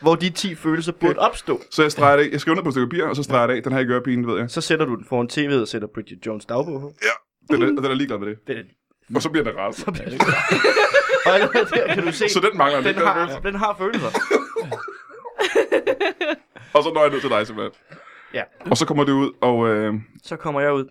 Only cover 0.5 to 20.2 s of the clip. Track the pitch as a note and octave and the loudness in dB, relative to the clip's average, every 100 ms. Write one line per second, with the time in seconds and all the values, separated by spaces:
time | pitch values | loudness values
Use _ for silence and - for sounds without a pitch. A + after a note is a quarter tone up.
0.5 | D#3+ D#3+ D#3+ E3 E3+ E3 D3 - A#4 - | -4 -2 -2 -2 0 0 2 0 0 -4
1.5 | B2+ - - D3+ D3 C#3+ C#3+ D3 C#3+ D3+ | -4 -4 2 2 6 6 6 4 0 0
2.5 | E3 F3 C3 B2 E3+ D#3 C3 C#3 C3+ A#2+ | 0 0 -2 -2 -2 -2 -2 0 2 2
3.5 | B2 C3 C3 B2+ B2 C3 B2 A#2+ G2 A#2+ | 0 -2 -2 0 0 0 -2 -2 -2 -4
4.5 | E3+ D#3+ D#3 D3+ A2+ G2+ B2+ A#2+ - D3 | -6 -2 0 0 -4 -4 -4 -2 -2 0
5.5 | C#3 G#2+ A#2+ G#2 - G#2 F#2+ A2+ G#2+ - | 0 0 -6 -8 -12 -14 -12 -10 -10 -6
6.5 | A#2 D#3 C#3 C#3+ D3+ G#3 A3+ _ _ _ | -4 -4 -6 -12 -6 -4 -4 _ _ _
7.5 | D3 A#2+ D3 C3+ C3 C#3+ G#2+ G#2 G#2+ - | 2 2 0 0 -2 -2 -6 -8 -10 -10
8.5 | A#2 F#2+ _ _ _ _ A#2+ D#3+ D#3 B2 | -12 -12 _ _ _ _ -4 -2 -2 -2
9.5 | G#2+ G2 - - E3+ - B2+ - - - | -4 -6 -6 -8 -8 -8 -2 0 0 0
10.5 | - A#4+ C5 G#4 C#5 C#5 C4 - F#3+ G#3+ | 2 4 4 4 2 2 0 4 4 4
11.5 | A#3+ A3 D#4+ - D#4+ G3 - G#3 F#3+ F#3 | 2 0 0 0 -2 -2 -2 0 2 2
12.5 | G3 C#3+ C#3+ C3 F#3+ G3+ F3 E3+ - G3 | 2 2 2 0 0 0 2 -2 -4 -6
13.5 | G3 G#3+ G3+ F#3+ A#3 B2+ - - - - | -4 -4 -2 -2 -2 -2 -4 0 0 0
14.5 | - - - - - - - - - F#4+ | -8 -6 -8 -10 -16 -20 -18 -18 -4 0
15.5 | - - - B4 C5 - - D#4 D4+ _ | 2 2 0 0 -2 -2 -2 -4 -6 _
16.5 | - - D3 D3 D#3+ D3 C#3 C3+ A2 A2 | -20 2 2 2 2 2 2 0 0 -2
17.5 | A2 G#2 - _ - - - - B2 F#2+ | -6 -10 -10 _ -20 -20 -20 -10 -8 -8
18.5 | _ - B2 D#3 C#3+ C#3+ C#3 C#3 - B2+ | _ 0 0 2 2 2 2 0 0 2
19.5 | A#2+ A#2 G#2+ G#2+ A2 A2 - | 4 2 2 0 -4 -8 -20